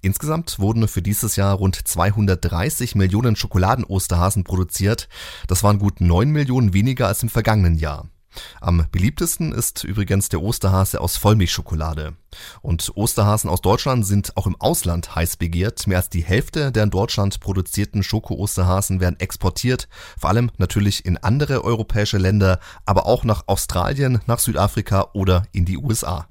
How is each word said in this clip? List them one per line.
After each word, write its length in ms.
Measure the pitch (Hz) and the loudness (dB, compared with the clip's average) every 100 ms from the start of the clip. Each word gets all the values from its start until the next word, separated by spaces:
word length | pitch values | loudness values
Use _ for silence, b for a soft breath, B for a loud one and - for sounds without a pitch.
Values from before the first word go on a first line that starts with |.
Insgesamt 560 | 95 98 151 156 165 - | 0 -2 -2 -4 -4 -2
wurden 300 | 101 113 110 | 0 2 0
für 120 | - | 0
dieses 360 | 87 104 110 - | -2 -2 -2 0
Jahr 180 | 98 | 2
rund 220 | 98 98 - | 4 2 0
zweihundertdreißig 1200 | - 87 87 104 101 90 87 85 113 - 123 104 | -4 0 0 2 2 2 0 0 -2 -2 -2 2
Millionen 380 | 95 101 123 | 2 4 2
Schokoladen-Osterhasen 1080 | 107 - - 92 123 107 95 - 87 90 98 | 0 0 0 2 0 0 -2 0 2 2 0
produziert. 640 | 90 92 90 - 98 117 - B B B B | -2 -2 -2 0 0 0 -6 B B B B
Das 160 | 90 | 2
waren 160 | 101 104 | 2 4
gut 240 | 101 - | 2 2
neun 260 | 90 87 131 | 4 4 4
Millionen 440 | 151 139 127 113 | 2 0 2 2
weniger 320 | 92 120 127 113 | 4 2 2 0
als 160 | 101 | 0
im 80 | 113 | -2
vergangenen 460 | 117 113 107 87 82 | 0 2 4 4 2
Jahr. 320 | 78 71 - _ _ B B B | -2 -6 -12 _ _ B B B
Am 240 | - 87 80 | 0 2 2
beliebtesten 600 | 90 98 - 170 - 160 | 2 0 0 -6 -4 -4
ist 320 | - - - | -4 -6 -6
übrigens 460 | - 104 98 98 - | -6 -4 0 0 0
der 100 | 87 | -4
Osterhase 600 | 92 - 98 95 95 - | -4 -2 2 2 2 0
aus 160 | 87 - | -4 0
Vollmilchschokolade. 1000 | 104 107 87 - - 80 78 78 76 - _ B B B | 4 4 2 -2 -4 -6 -4 -6 -10 -12 _ B B B
Und 280 | 143 85 - | -4 -4 -4
Osterhasen 560 | - 101 - 104 107 - | -2 -2 2 2 2 0
aus 100 | 90 | 0
Deutschland 460 | 92 110 - 127 98 | 2 0 2 0 2
sind 320 | 101 - - | 0 0 -4
auch 80 | 95 | -4
im 120 | - | 0
Ausland 560 | 120 170 90 85 - | 0 0 -2 -2 -4
heiß 220 | - 85 - | -4 -4 -2
begehrt. 500 | 85 85 98 - - | -4 -2 -2 -2 -2
Mehr 120 | 92 | 0
als 100 | - | 0
die 140 | 87 | -4
Hälfte 500 | 82 104 - 160 139 | 0 -2 0 -2 -2
der 120 | 113 | 2
in 60 | 107 | 2
Deutschland 500 | 95 110 - 98 - | 2 -2 0 -2 -2
produzierten 640 | - 95 90 - 101 104 | -4 -4 -4 -4 -2 -2
Schoko-Osterhasen 1000 | 95 107 - 90 101 - 90 92 101 92 | -2 -4 -4 -6 -4 0 2 2 0 0
werden 200 | 90 - | 0 -2
exportiert, 680 | 87 - 95 - 123 127 - B B B | -8 -4 -4 -2 -2 -2 -4 B B B
vor 140 | 76 | 0
allem 200 | 104 120 - | 2 0 0
natürlich 480 | 95 - 98 - | 0 2 0 0
in 140 | - - | -2 -2
andere 440 | - 127 147 131 | 0 0 0 0
europäische 540 | - 113 110 107 104 104 | 0 -2 0 0 0 2
Länder, 420 | 92 104 95 92 B B - | 2 4 4 2 B B 0
aber 180 | 95 | 2
auch 200 | - 120 | 4 2
nach 180 | 113 104 - | 2 0 0
Australien, 720 | 98 - 92 90 139 135 120 - | -2 0 -2 -2 0 0 0 0
nach 120 | 117 | 0
Südafrika 720 | - 78 101 - - 98 - | 0 2 0 0 0 0 0
oder 300 | 101 95 90 98 | -2 2 2 2
in 140 | - 85 | 0 0
die 100 | 92 | 0
U 140 | 139 | -2
S 120 | 110 | -2
A. 240 | - 92 - | -2 -6 -8